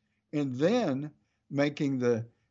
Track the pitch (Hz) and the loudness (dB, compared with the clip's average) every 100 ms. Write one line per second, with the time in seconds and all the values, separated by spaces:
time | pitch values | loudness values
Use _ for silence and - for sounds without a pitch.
0 | _ _ _ 151 143 123 160 247 202 131 | _ _ _ -4 -4 0 2 2 0 -2
1 | 147 - _ _ _ 139 143 147 147 135 | -6 -12 _ _ _ 0 0 0 -2 0
2 | 123 117 117 _ _ | 2 0 -2 _ _